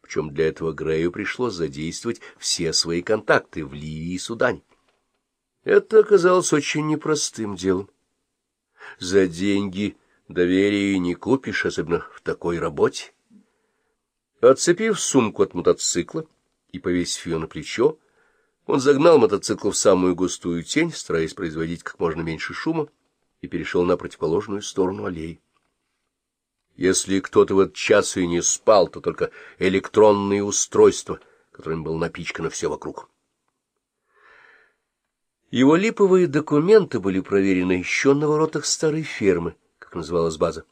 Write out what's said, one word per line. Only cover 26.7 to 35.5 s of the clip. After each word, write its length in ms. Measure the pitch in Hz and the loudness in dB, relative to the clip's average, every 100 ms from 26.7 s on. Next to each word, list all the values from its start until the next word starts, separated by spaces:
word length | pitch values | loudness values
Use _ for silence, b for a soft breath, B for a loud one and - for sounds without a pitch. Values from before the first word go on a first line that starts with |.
| - | -2
Если 440 | 92 92 - 95 | 0 2 0 -2
кто-то 360 | - - 101 98 | 0 2 4 4
в 40 | |
этот 160 | 95 - | 2 0
час 420 | - 107 101 - | 2 2 2 -2
и 80 | 87 | -2
не 160 | 85 | 0
спал, 460 | 80 - - 107 85 | -2 -2 4 4 4
то 120 | - | -2
только 300 | - 80 85 B B B | -8 -4 -6 B B B
электронные 840 | 92 95 - - 107 101 101 101 | 0 0 0 6 6 6 2 -2
устройства, 760 | 101 98 - 110 107 95 - 78 b b b | -2 -4 -2 4 4 4 -4 -12 b b b
которыми 320 | - 78 82 | -16 -8 -8
было 140 | 80 80 | -6 -4
напичкано 520 | 82 80 82 - 80 | -4 -6 -12 -8 -8
все 200 | - - | -6 -6
вокруг. 400 | 71 - - - _ _ _ _ _ _ _ _ _ _ b b b b b b b _ _ _ _ _ _ _ | -6 -10 -14 -16 _ _ _ _ _ _ _ _ _ _ b b b b b b b _ _ _ _ _ _ _